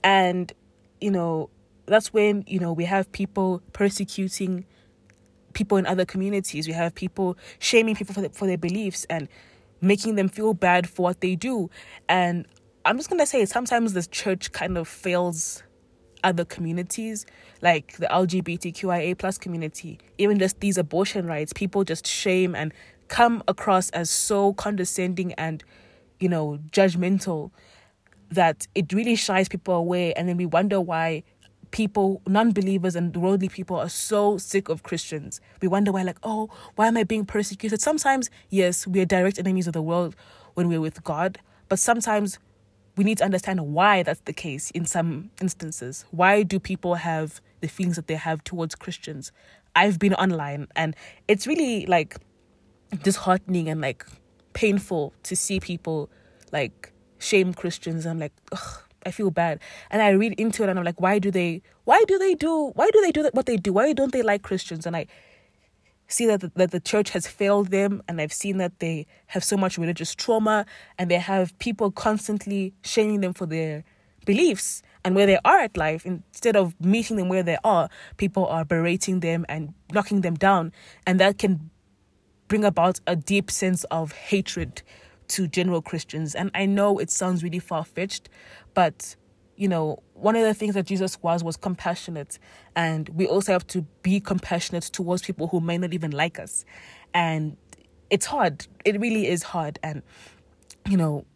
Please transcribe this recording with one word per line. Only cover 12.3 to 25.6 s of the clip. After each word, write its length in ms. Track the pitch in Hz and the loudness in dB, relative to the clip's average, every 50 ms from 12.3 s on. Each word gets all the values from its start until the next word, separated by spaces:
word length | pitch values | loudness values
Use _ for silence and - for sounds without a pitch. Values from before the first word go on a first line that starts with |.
| 175 175 - - _ _ _ _ _ _ _ | 0 -2 -6 -8 _ _ _ _ _ _ _
I'm 120 | - 214 | 0 0
just 140 | 254 302 - | 0 -2 -4
gonna 160 | 381 349 294 | 2 2 2
say, 180 | - - 262 208 | 2 4 2 2
sometimes 480 | 196 - 233 247 233 247 233 233 226 196 | 2 0 -2 -2 0 0 2 2 2 0
the 120 | 180 170 | -2 -4
church 480 | - - - - 208 185 185 - - - | -4 -8 -6 -2 -2 -2 -2 -4 -10 -8
kind 260 | - 160 185 185 175 | -6 -6 -4 -4 -4
of 100 | 165 - | -4 -6
fails 760 | - - - 185 180 180 180 180 165 160 - - - - - _ _ _ _ _ _ _ _ _ _ - - | -10 -8 -4 0 0 0 0 0 -2 -4 -6 -8 -8 -12 -16 _ _ _ _ _ _ _ _ _ _ 0 0
other 220 | 190 180 170 170 | 0 2 2 -2
communities, 800 | - - - 175 165 165 175 180 180 - - 226 220 220 214 - - _ - - - - _ | -6 -6 -6 -4 -4 -4 -4 -6 -6 -8 -8 -8 -8 -8 -10 -12 -14 _ -20 -20 -20 -20 _
like 360 | - 175 170 156 147 - - - | 4 4 4 4 0 -8 -8 -6
the 120 | 165 - | -4 0
L 140 | - 175 185 | 2 2 2
G 160 | 175 175 185 | 2 0 -2
B 160 | 170 175 170 | -2 -2 -6
T 160 | 175 - 175 165 | -6 -6 -10 -8
Q 180 | - - 190 | -6 -4 -2
I 80 | 180 170 | -2 -2
A 160 | 156 175 180 | -2 -4 -4
plus 220 | 185 - 190 190 | -4 -4 -6 -6
community, 640 | - - 190 170 170 160 156 - - - 165 - - _ _ _ | -6 -8 -8 -8 -6 -6 -8 -10 -12 -16 -16 -18 -18 _ _ _
even 220 | - 196 202 208 202 | 0 2 2 4 4
just 220 | 185 190 - - | 2 0 -2 -2
these 180 | - 202 190 180 | -2 -2 0 0
abortion 480 | 175 147 - 170 196 196 - 208 175 | -2 -2 0 -2 -2 -2 -2 -6 -4
rights, 260 | 170 165 151 151 151 - | -4 -4 -6 -6 -8 -6
people 320 | - 202 190 - 202 196 | -6 -6 -2 0 -2 -2
just 220 | - 165 165 - | -2 -2 -6 -4
shame 480 | - - - - 202 185 185 185 180 175 | -6 -6 -2 0 0 2 2 2 0 0
and 180 | 107 151 160 - - - - - _ _ _ | -2 -6 -6 -6 -10 -20 -20 -20 _ _ _
come 340 | - - 240 233 233 214 - | 2 4 4 4 4 2 0
across 440 | - 196 - - - 190 185 180 - | -2 -2 -2 2 2 4 4 2 0
as 180 | - 170 170 156 | -4 -4 -4 -2
so 460 | - - - - 214 202 202 196 196 | -2 -2 0 0 2 4 4 2 2
condescending 800 | 196 - 208 208 190 180 180 - - 185 180 185 175 185 180 - | 0 -4 -4 -2 -2 -2 -2 -2 -2 -2 -2 -2 -2 -4 -6 -4
and, 280 | - 156 160 160 156 | -6 -6 -6 -6 -8